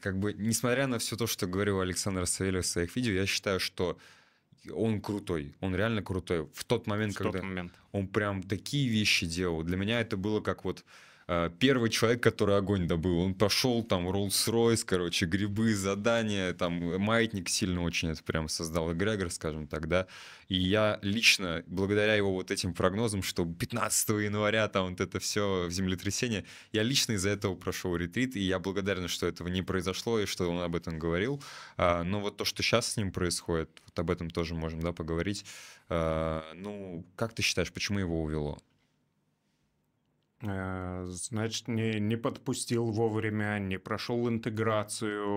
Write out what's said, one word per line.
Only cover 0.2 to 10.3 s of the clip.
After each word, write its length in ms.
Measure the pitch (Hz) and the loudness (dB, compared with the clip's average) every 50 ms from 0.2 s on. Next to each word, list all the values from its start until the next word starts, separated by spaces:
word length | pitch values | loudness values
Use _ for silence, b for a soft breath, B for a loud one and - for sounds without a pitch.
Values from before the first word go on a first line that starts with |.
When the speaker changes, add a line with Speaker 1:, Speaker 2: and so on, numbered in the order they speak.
| 98 104 - | -2 -2 -2
Speaker 1:
несмотря 520 | - 101 113 113 - - 123 123 127 139 | -2 0 0 0 2 2 2 2 2 2
на 120 | 135 123 110 | 0 0 -2
все 180 | - - 120 | -2 -4 -2
то, 100 | 107 117 | -2 -2
что 200 | 110 - - - | -2 0 -2 -2
говорил 340 | 92 87 95 101 104 98 95 | -2 0 0 2 2 2 2
Александр 460 | 92 92 90 - - 104 95 92 90 | 2 0 0 -2 -2 -2 -2 0 0
Савельев 380 | 90 - - 95 95 92 92 87 | -2 0 0 0 0 2 0 0
в 20 | - | 0
своих 260 | - 87 87 85 - | 0 0 -2 0 -2
видео, 160 | 123 127 117 98 | -2 0 0 2
я 120 | 90 95 | 2 0
считаю, 320 | 98 - - - 104 98 92 | 0 0 -2 0 0 0 0
что 380 | - - - - 95 85 78 B B B B B B B B B B B - _ - - - | 0 -4 -2 -2 -2 -2 -2 B B B B B B B B B B B -20 _ -16 -10 -2
он 280 | 80 107 113 107 101 98 | 0 2 2 2 0 -2
крутой, 520 | - 104 101 101 - 87 80 71 71 - - | -2 -4 -4 -2 -2 -2 -2 -2 -6 -8 -4
он 140 | - 95 92 | -2 0 2
реально 260 | 90 101 117 117 104 90 | 2 2 2 0 0 -2
крутой. 460 | - 95 92 85 - 92 85 78 71 - | -2 -4 -4 -2 0 0 0 0 -4 -8
В 100 | - - | -12 -2
тот 220 | - 123 117 - | 0 0 0 0
момент, 300 | 107 104 104 110 104 98 | 0 0 0 0 -2 -2
Speaker 2:
В 40 | - | -2
тот 40 | 98 104 95 | -2 -2 -2
Speaker 1:
когда 100 | 92 87 | -2 -4
Speaker 2:
момент. 300 | 95 92 90 90 87 B B B B - | -4 -6 -6 -6 -8 B B B B -4
Speaker 1:
он 160 | 101 98 92 | -2 -2 0
прям 340 | - 110 104 104 101 95 92 | 0 0 0 2 0 -2 -2
такие 460 | 98 107 92 - - - 147 139 123 | -4 -4 -4 -4 -4 -2 0 0 2
вещи 380 | 110 107 104 101 - - - | 2 2 4 4 4 2 2
делал, 360 | 85 82 87 92 87 82 80 82 | 0 -2 0 0 0 0 0 0
для 120 | 85 90 | -2 0
меня 240 | 92 98 104 117 120 | 0 0 0 0 0
это 160 | 113 - - | 0 -2 -2
было 240 | 95 92 104 | -2 0 0